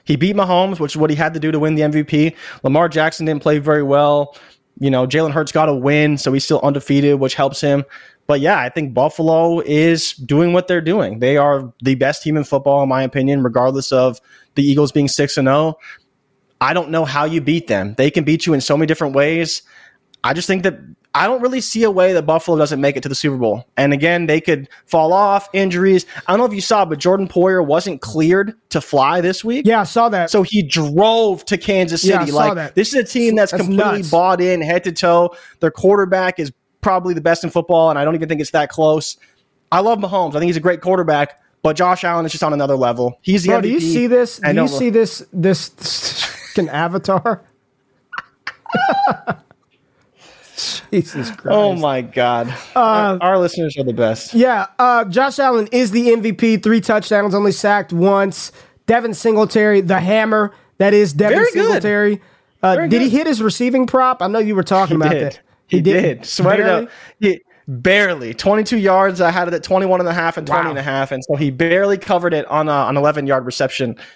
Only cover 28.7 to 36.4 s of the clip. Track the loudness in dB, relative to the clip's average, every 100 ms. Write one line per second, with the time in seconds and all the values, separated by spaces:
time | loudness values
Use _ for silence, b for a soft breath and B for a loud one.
28.7 | -6 -2 2 2 2 -2 -2 -4 -2 2
29.7 | 2 0 0 0 0 0 0 0 0 0
30.7 | -2 0 2 4 4 0 -2 -4 -4 0
31.7 | 0 0 0 0 2 0 0 0 -2 -4
32.7 | -2 0 0 -2 0 2 2 2 0 0
33.7 | 0 0 -2 0 2 2 2 0 0 0
34.7 | -2 -2 -2 2 4 2 B B _ -4
35.7 | 0 2 2 2 0 0 -4